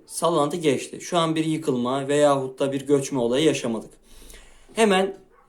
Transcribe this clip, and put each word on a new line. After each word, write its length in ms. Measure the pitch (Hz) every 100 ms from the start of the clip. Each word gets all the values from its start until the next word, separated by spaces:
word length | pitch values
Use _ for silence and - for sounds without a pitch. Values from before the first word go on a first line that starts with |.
| -
sallantı 500 | - 170 160 147 175
geçti. 440 | 156 120 - -
Şu 180 | - 175
an 160 | 160
bir 100 | 160
yıkılma 640 | 156 156 151 123 123 139 135
veyahut 500 | 147 147 139 131 -
da 140 | 135
bir 140 | 135 139
göçme 320 | 143 - 135
olayı 260 | 117 131
yaşamadık. 460 | 156 131 120 110 - - _ - - - - - -
Hemen 440 | 214 220 190 196 - _ _